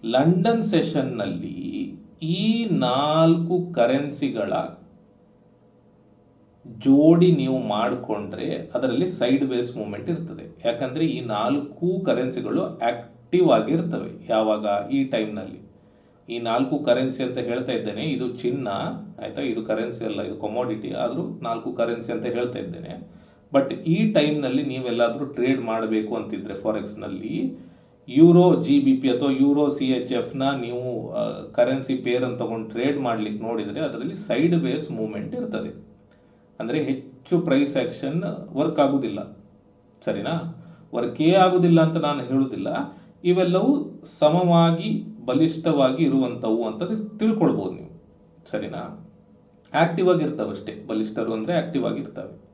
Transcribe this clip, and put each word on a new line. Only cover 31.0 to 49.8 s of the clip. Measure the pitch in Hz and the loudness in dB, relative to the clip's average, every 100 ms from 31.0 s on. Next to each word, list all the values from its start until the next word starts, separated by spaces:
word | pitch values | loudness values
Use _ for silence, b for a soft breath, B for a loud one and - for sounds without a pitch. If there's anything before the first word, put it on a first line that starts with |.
| 110 | -6
ಆ, | 113 110 107 - | -4 -4 -6 -8
ಕರೆನ್ಸಿ | - 123 135 - 127 | 2 2 2 -2 -2
ಪೇರನ್ನು | 123 123 127 110 | 0 0 0 -4
ತಗೊಂಡು | 113 113 107 | -4 -4 -6
ಟ್ರೇಡ್ | 110 131 143 | -2 -2 0
ಮಾಡ್ಲಿಕ್ಕೆ | 127 110 107 107 | -2 -2 -4 -6
ನೋಡಿದ್ರೆ | 113 113 101 104 | -4 -4 -4 -6
ಅದರಲ್ಲಿ | 156 - 156 | -6 -6 -8
ಸೈಡ್ | - - 123 170 | -8 -4 2 4
ವೇಸ್ | 170 127 143 - | 4 0 -4 -6
ಮೂವ್ಮೆಂಟ್ | 113 107 - - | -6 -6 -6 -8
ಇರ್ತದೆ. | 247 - - - - - - _ b b b b _ | -8 -6 -6 -8 -12 -20 -20 _ b b b b _
ಅಂದ್ರೆ | 113 151 | -4 -2
ಹೆಚ್ಚು | 135 131 - - - 175 | -2 -4 -8 -20 0 0
ಪ್ರೈಸ್ | - 135 143 135 | 4 2 2 0
ಆಕ್ಷನ್ | 120 - 135 165 202 - - | -4 -4 -4 -4 -4 -8 -8
ವರ್ಕ್ | 131 160 156 | -2 -2 2
ಆಗುದಿಲ್ಲ. | 139 139 110 98 - - - _ _ _ _ _ | 2 2 -2 -6 -10 -16 -20 _ _ _ _ _
ಸರಿನಾ? | - 101 120 165 165 B B B B | -6 -4 -4 -4 -6 B B B B
ವರ್ಕೇ | 120 127 - 156 | -6 -6 2 4
ಆಗುದಿಲ್ಲ | 190 185 180 175 165 | 6 6 6 6 6
ಅಂತ | 160 165 | 6 2
ನಾನು | 151 143 | 0 -2
ಹೇಳುದಿಲ್ಲ. | 123 135 131 104 - - 143 B B _ | 0 0 0 -2 -4 -4 -6 B B _
ಇವೆಲ್ಲವೂ | 175 180 175 185 - 294 - - | 0 2 4 4 4 2 0 -12
ಸಮವಾಗಿ | - - 151 170 180 170 165 165 220 - - - | -16 2 4 4 6 6 6 4 -2 -4 -6 -10
ಬಲಿಷ್ಠವಾಗಿ | - 139 160 - 165 147 131 135 | -2 2 2 2 0 4 4 4
ಇರುವಂಥವು | 147 135 127 110 110 113 113 | 2 2 0 -2 -2 0 -2
ಅಂತ | 107 | -4
ತಿಳ್-, | 175 214 - - | -4 -4 -6 -2
ತಿಳ್ಕೊಳ್ಬೋದು | 220 - 147 107 95 | 0 2 2 2 -4
ನೀವು. | - - - - _ _ _ - | -8 -14 -20 -20 _ _ _ -8
ಸರಿನಾ? | 107 104 92 - 107 - - _ _ _ _ - | -8 -6 -10 -12 -14 -20 -20 _ _ _ _ -4
ಆಕ್ಟಿವ್ | 147 | 2